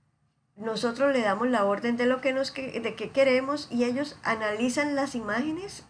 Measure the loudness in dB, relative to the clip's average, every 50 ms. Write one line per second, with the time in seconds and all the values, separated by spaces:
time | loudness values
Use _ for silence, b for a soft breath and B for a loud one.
0 | _ _ _ _ _ _ _ _ _ _ _ -8 -6 -4 -4 -2 -2 -2 0 2
1 | 2 4 4 4 2 2 2 2 2 2 4 4 4 2 2 0 0 0 0 2
2 | 2 2 2 2 0 0 0 0 0 -2 -4 -8 -8 -6 -6 -6 -6 -6 -6 -6
3 | -8 -2 2 4 4 6 4 4 2 0 -2 -4 -4 -4 -2 0 0 2 0 -2
4 | -2 -4 -6 -6 -4 -2 -2 -2 -2 -2 -2 0 0 0 2 0 0 0 0 0
5 | -2 -2 -2 -4 -4 -2 -2 -2 -2 -2 -4 -6 -6 -10 -12 -14 -18